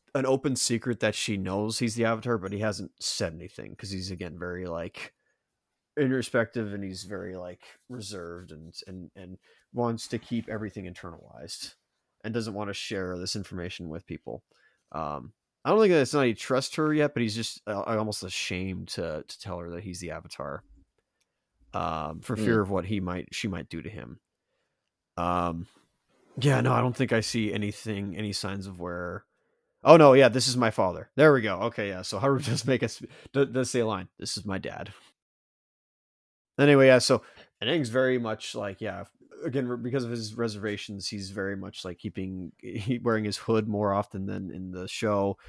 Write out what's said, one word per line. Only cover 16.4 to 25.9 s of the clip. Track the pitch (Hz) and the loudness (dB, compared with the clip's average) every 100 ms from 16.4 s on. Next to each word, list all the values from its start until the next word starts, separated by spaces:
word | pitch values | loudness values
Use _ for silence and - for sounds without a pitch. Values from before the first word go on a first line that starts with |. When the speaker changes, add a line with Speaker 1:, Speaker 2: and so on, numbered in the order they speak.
| - 123 - - | 0 0 0 0
Speaker 1:
her | 156 | 2
yet, | 151 147 | 2 2
but | 120 | 2
he's | 113 110 | 0 -2
just, | 110 - 107 | -4 -6 -6
uh, | 98 | -4
almost | - 110 107 - | -2 0 -2 -4
ashamed | 92 - - 90 95 92 87 | -6 -6 -4 -4 -4 -6 -8
to, | - 82 78 - | -6 -4 -6 -8
to | - | -12
tell | 98 87 | -10 -8
her | 85 | -8
that | 85 | -8
he's | 92 90 | -8 -8
the | 85 | -8
Avatar, | 80 - - 69 73 - - _ _ _ _ _ _ _ _ _ | -10 -12 -10 -8 -8 -12 -20 _ _ _ _ _ _ _ _ _
um, | 95 85 80 78 82 | -4 -2 -2 -4 -8
for | - 110 | -6 -2
Speaker 2:
Hmm. | |
Speaker 1:
fear | 110 110 | 2 4
of | 95 | 2
what | 95 92 | 0 -2
he | 104 | -4
might, | 90 90 - | -4 -6 -8
she | - 107 | -6 -6
might | 87 - | -6 -8
do | 82 | -10
to | 71 | -10
him. | 101 58 - _ _ _ _ _ _ _ _ _ - | -12 -14 -16 _ _ _ _ _ _ _ _ _ -4
Um, | 87 87 87 85 85 _ _ | 0 2 0 -2 -10 _ _